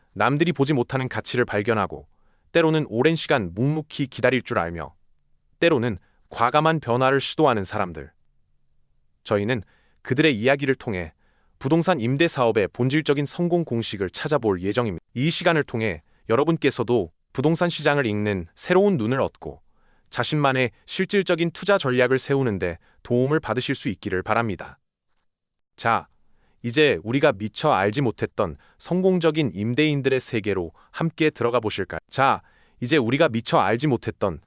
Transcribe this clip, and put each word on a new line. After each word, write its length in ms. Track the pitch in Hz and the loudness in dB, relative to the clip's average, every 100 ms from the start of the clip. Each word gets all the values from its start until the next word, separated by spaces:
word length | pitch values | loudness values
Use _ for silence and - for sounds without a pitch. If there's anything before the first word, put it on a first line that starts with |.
| _ | _
남들이 400 | 98 110 143 170 | -2 0 2 0
보지 180 | 151 135 | 0 2
못하는 380 | 139 117 131 127 | 0 0 -2 -4
가치를 340 | 110 - 123 | -6 -4 -2
발견하고, 640 | 120 104 104 110 92 71 - _ _ _ _ | 0 0 0 0 -2 -6 -18 _ _ _ _
때로는 320 | 165 160 156 135 | 2 4 2 0
오랜 280 | 110 151 165 | 2 2 2
시간 380 | - 143 90 | 0 0 0
묵묵히 540 | 87 135 156 - - 139 | -2 -2 -2 -6 -6 -6
기다릴 360 | - 123 127 | 0 2 2
줄 160 | - 113 | 0 -2
알며, 360 | 85 85 71 - _ _ _ _ _ - | -2 -6 -10 -14 _ _ _ _ _ -2
때로는 380 | 165 143 117 95 _ _ - | 2 2 0 -4 _ _ -12
과감한 500 | - 120 151 156 160 | 0 2 2 2 0
변화를 400 | 123 123 131 135 | 0 0 2 2
시도하는 460 | - - 151 113 95 | 0 2 2 2 -2
사람들. 460 | 107 92 80 69 _ _ _ _ _ _ _ _ _ _ _ - | -4 -6 -8 -16 _ _ _ _ _ _ _ _ _ _ _ -2
저희는 360 | 104 104 123 - _ _ _ | 0 0 -4 -6 _ _ _
그들의 360 | - 127 156 113 | -4 2 2 2
이야기를 360 | 120 139 139 131 | 2 2 2 -2
통해 380 | - 92 80 - _ _ _ - | -2 -6 -6 -14 _ _ _ -6
부동산 400 | 135 165 165 160 | 0 2 2 0
임대 280 | 113 139 165 | 0 0 0
사업의 420 | - 117 110 90 | 2 2 2 0
본질적인 560 | - 127 151 151 143 143 | 0 0 0 0 0 -2
성공 400 | - 175 175 156 | -2 0 0 0
공식을 460 | 117 110 95 92 | -4 -4 -4 -6
찾아볼 500 | - 147 143 113 92 | -4 -2 0 2 0
예정입니다. 420 | 92 113 117 82 _ 120 | 0 -2 -2 -4 _ -4
이 140 | 156 | -2
시간을 340 | - 175 160 | 0 0 0
통해 380 | - 117 110 80 _ _ - | 0 -4 -4 -4 _ _ -2
여러분께서도 840 | 117 151 165 135 - 110 120 85 _ _ | 0 2 2 0 0 0 0 -2 _ _
부동산 340 | - 147 165 175 | -2 0 2 0
시장을 380 | - 147 143 120 | 0 0 2 0
읽는 420 | 104 104 95 85 - | 0 -2 -2 -6 -10
새로운 400 | - 180 208 165 | 0 2 4 2
눈을 220 | 107 135 | 0 0
얻고 420 | 90 - 76 67 _ _ _ _ _ | -2 -4 -16 -16 _ _ _ _ _
자신만의 640 | - - 151 143 131 123 - - | -6 -2 0 2 2 0 -4 -12
실질적인 640 | - 185 202 180 165 170 | -6 -2 0 0 0 -2
투자 260 | - 185 196 | -4 0 0
전략을 420 | 131 123 123 131 | 2 2 2 2
세우는데 580 | - 139 127 98 87 85 _ _ | 0 0 0 -2 -4 -6 _ _
도움을 360 | - 123 135 156 | -2 0 2 0
받으실 360 | - 113 127 135 | -2 -4 -2 -4
수 140 | - | -4
있기를 320 | 92 101 92 | -6 -4 -4
바랍니다. 560 | 92 110 117 85 62 - _ _ _ _ _ _ _ _ _ - | 0 0 0 -4 -10 -20 _ _ _ _ _ _ _ _ _ -6
자, 320 | 117 107 76 _ _ _ _ _ | 0 0 -2 _ _ _ _ _
이제 380 | 120 131 147 90 | -4 2 4 2
우리가 300 | 104 135 147 | -2 0 2
미처 380 | 101 107 - 151 | 0 -6 -2 2
알지 300 | 104 101 123 | 4 2 0
못했던 540 | 131 - 110 - 95 71 _ _ | -2 -2 -6 -2 -4 -4 _ _
성공적인 720 | - 180 190 180 160 156 139 | -6 0 2 2 2 0 -2
임대인들의 680 | 85 110 123 156 143 131 127 | -2 -2 0 0 2 0 0
세계로 520 | - 113 101 92 82 - _ | -2 -4 -2 -2 -4 -10 _
함께 380 | - 165 - 156 | -4 -4 0 -2
들어가 300 | - 117 123 | 0 -2 0
보실까요? 400 | 107 - 92 82 - | -2 -4 -6 -8 -8
자, 320 | - 139 98 - _ _ - | 0 2 2 -4 _ _ -8
이제 160 | 123 151 | 0 2
우리가 320 | 113 143 160 | 2 2 2
미처 280 | 113 - 160 | 0 0 2
알지 300 | 98 120 147 | 2 0 0
못했던 520 | 117 - - 101 78 | -2 -4 -4 -4 -4